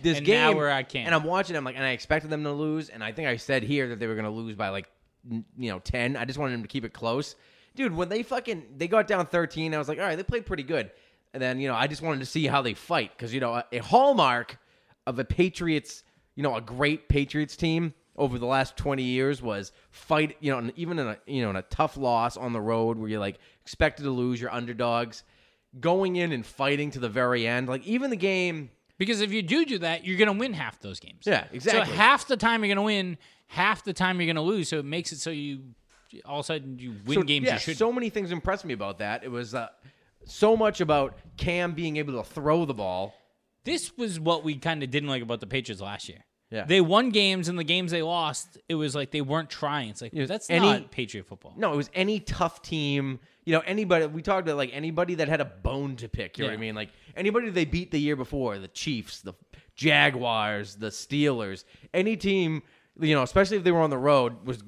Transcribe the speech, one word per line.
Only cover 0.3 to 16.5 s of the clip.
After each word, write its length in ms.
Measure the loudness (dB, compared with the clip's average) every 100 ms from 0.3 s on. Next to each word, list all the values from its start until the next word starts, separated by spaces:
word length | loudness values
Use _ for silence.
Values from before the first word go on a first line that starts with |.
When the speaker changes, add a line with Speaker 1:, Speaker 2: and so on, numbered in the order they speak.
| 6
Speaker 2:
now 160 | 6 4
we're 120 | 4
at 200 | 2 0
Cam. 180 | -4 0
Speaker 1:
and 80 |
I'm 100 | 2
watching, 320 | 2 0 0 -2
I'm 80 |
like, 120 | -4 -2
and 80 |
I 60 | -2
expected 400 | -2 0 -2 0
them 140 | -4
to 80 | -2
lose, 360 | -2 -2 -2 -6
and 140 | -8
I 100 | -8
think 160 | -4 -2
I 80 | -2
said 260 | 0 0
here 260 | 2 0 0
that 100 | -2
they 80 | -4
were 80 | -2
gonna 140 | -4
lose 240 | -6 -8
by, 140 | -6 -4
like, 180 | -4 -8 _ _ _ -8
n-, 140 | -8 -8 -8
you 120 | -6
know, 80 | -4
ten. 360 | -4 -2 0 -2
I 80 |
just 140 | -4 -4
wanted 140 | -4
them 80 | -4
to 60 | -6
keep 160 | -8
it 80 | -8
close. 420 | -6 -2 -2 -4 -10 _ _ _
Dude, 200 | -4 -2
when 140 | -2 -2
they 140 | -2
fucking, 420 | -2 -4 -4 -8 -10 -8
they 120 | 0
got 180 | 2 4
down 200 | 2 2
thirteen, 480 | 0 0 -2 -2
I 40 | -2
was 100 | -2
like, 100 | -2
"All 60 | -2
right, 100 | -2
they 60 |
played 240 | -2 -2 -2
pretty 160 | -6
good." 260 | -2 -2 -2 -10 _ _ _
And 80 | -4
then, 180 | -2 0
you 80 | 0
know, 80 | 0
I 100 | 0
just 160 | 0
wanted 180 | -2 -2
to 60 | -2
see 200 | -2 2
how 160 | 2
they 120 | 0
fight, 420 | -4 -2 0 0 -6
'cause, 140 | -6
you 80 | -2
know, 120 | -2
a, 100 | -2 -4
a 60 | -6
hallmark 800 | 4 6 8 6 4 4 -2 -12 _ _ _ _ -6
of 120 | -4
a 60 |
Patriots, 800 | -2 2 2 2 -2 -2 -4 -12 -20 _ _
you 80 | -4
know, 140 | -2